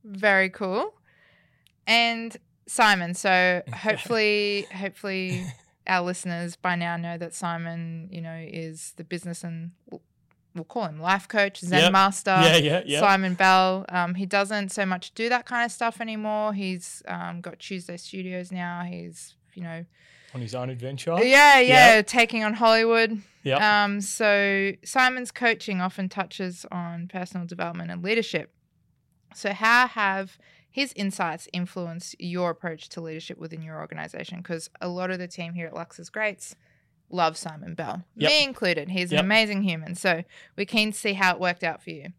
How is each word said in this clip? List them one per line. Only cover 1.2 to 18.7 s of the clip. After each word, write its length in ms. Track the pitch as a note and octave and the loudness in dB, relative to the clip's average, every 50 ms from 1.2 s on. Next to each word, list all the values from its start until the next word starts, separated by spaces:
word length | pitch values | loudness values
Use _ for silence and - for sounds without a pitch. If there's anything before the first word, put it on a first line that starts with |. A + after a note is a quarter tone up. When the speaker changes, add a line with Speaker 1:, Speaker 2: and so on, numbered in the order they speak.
| _ _ _ _ _ _ _ _ _ _ _ _ _ | _ _ _ _ _ _ _ _ _ _ _ _ _
Speaker 1:
And 520 | - A3 A#3 A#3 A#3 A#3 A3+ A3+ A3+ - - _ _ _ _ _ | 2 4 4 4 2 0 -4 -8 -10 -12 -16 _ _ _ _ _
Simon, 480 | - - - A3+ G#3+ G3+ F#3 F3 E3+ F3+ | -8 2 4 6 6 6 4 0 -4 -6
so 460 | - - G3+ F#3 F3+ F3+ F3+ F3+ F3 - | -2 2 2 4 4 4 4 2 0 -4
Speaker 2:
<laughs> 60 | - A#2 | -8 -12
Speaker 1:
hopefully, 920 | - - G#3+ G#3+ - - - A#3+ A3 G#3+ G#3 G#3 G#3 G#3 G#3 G3+ G3+ G3 - - | -4 -2 -2 -2 -2 -2 -2 0 2 2 2 2 2 0 -2 -2 -4 -6 -8 -10
hopefully 720 | F#3 G3 G3 F#3+ - - G3+ F#3+ F#3+ F#3 F#3 F#3 F3+ F3+ F3 B2 _ _ _ _ _ _ | -8 -8 -8 -10 -8 -8 -6 -6 -4 -4 -4 -6 -6 -6 -10 -12 _ _ _ _ _ _
our 140 | - F#3 F3+ F3 | -2 0 0 0
listeners 500 | F3+ F3+ - - F3+ E3+ E3+ F3 E3+ E3+ | -2 -6 -6 -6 -8 -8 -6 -8 -10 -12
by 200 | _ - F#3 F3 | _ -4 -4 -2
now 200 | F3 E3+ E3+ E3+ | -2 -2 -4 -6
know 220 | E3+ E3+ E3+ E3+ | -6 -6 -8 -8
that 160 | E3 E3+ E3 - | -10 -10 -12 -10
Simon, 720 | - F#3 E3+ E3+ E3 E3 E3 E3 E3 E3 E3 E3 E3 D#3+ F#3 | -8 -6 -6 -6 -6 -8 -8 -8 -8 -10 -10 -10 -12 -14 -12
you 100 | F#3+ E3+ | -12 -12
know, 240 | E3 E3 E3 E3 D#3+ | -10 -10 -12 -12 -14
is 460 | D#3 - E3+ E3 D#3+ D#3+ D#3+ - - - | -12 -12 -10 -10 -10 -12 -14 -16 -16 -16
the 80 | - E3 | -16 -12
business 400 | _ F3+ E3+ - F3 E3+ - - | _ -10 -8 -8 -10 -12 -10 -10
and 280 | E3+ E3 E3 E3 E3+ F3 _ _ | -10 -10 -10 -12 -12 -16 _ _
w-, 140 | - - - _ _ _ _ _ _ _ _ _ _ _ | -18 -18 -18 _ _ _ _ _ _ _ _ _ _ _
we'll 80 | E3+ D#3+ | -14 -12
call 220 | _ - A#3+ G#3+ | _ -6 -4 -4
him 140 | E3 D3+ D#3 | -4 -6 -4
life 280 | D#3+ F3 F#3+ G3 - | 0 2 2 0 0
coach, 320 | _ - G#3+ G3+ G3 G3 - | _ 2 2 2 2 0 -6
Zen 200 | - F3 F3+ E3 E3 | -2 2 4 6 6
Speaker 2:
Yep. 80 | F3+ | 8
Speaker 1:
master, 400 | F#3+ F#3+ F#3+ G3 F#3+ - - G3+ | 8 6 6 6 2 0 0 2
Speaker 2:
Yeah, 260 | F#3+ F#3 F#3 D#3+ D#3+ | 4 6 8 8 8
yeah, 240 | E3+ C#3+ D3 D#3 F3+ - | 6 4 4 0 0 0
yeah. 140 | - C#3+ D3 | 0 0 4
Speaker 1:
Simon 340 | F3+ G3+ G3 F#3+ F#3+ F#3 F3+ | 6 6 6 4 2 -2 2
Bell. 500 | F3 G3 F#3 F#3 F#3 F#3 F#3 F#3 F#3+ F#3+ - | 4 6 6 8 8 6 4 2 -2 -6 -4
Um, 260 | F3+ F3+ F3 F3 F3+ | -2 -2 0 0 -2
he 100 | F#3 G3 | -4 -4
doesn't 440 | F3+ - G3+ G3+ G3 G#3+ G#3 G3+ F#3+ | 0 0 0 0 0 -2 -4 -4 -4
so 140 | - G#3+ G3 | -4 -2 -2
much 280 | F#3+ F#3 F3+ - - _ | -2 -2 -4 -6 -12 _
do 160 | - A3+ A#3 | -6 -2 0
that 160 | B3 A#3+ A#3 | 0 -2 -2
kind 180 | - B3 A#3+ A#3 | -4 -2 -2 -2
of 60 | A#3+ | -2
stuff 280 | - - A#3+ A#3 A3+ - | -2 -2 -4 -4 -2 -4
anymore. 520 | A#3 A3 A3 G#3+ G#3+ G#3+ G#3+ G#3+ G#3+ G#3+ G#3 | -8 -8 -6 -6 -4 -4 -2 -2 -2 -2 -2
He's, 500 | G3 G3 F#3 F#3 F3 F3 - - - _ | -2 -4 -4 -6 -6 -10 -14 -18 -16 _
um, 340 | - F3+ F3 F3 E3+ E3+ E3+ | -10 -8 -8 -8 -8 -8 -10
got 180 | F3 F3+ - _ | -12 -12 -14 _
Tuesday 380 | - - G3 F#3 F3 - F3 | -12 -10 -10 -10 -10 -12 -14
Studios 540 | F3 - - - F#3+ F#3 F#3 F3+ F3+ F3+ F3+ | -14 -14 -14 -12 -12 -10 -8 -8 -10 -10 -10
now. 320 | F3+ F3+ F3 F3 | -10 -8 -8 -8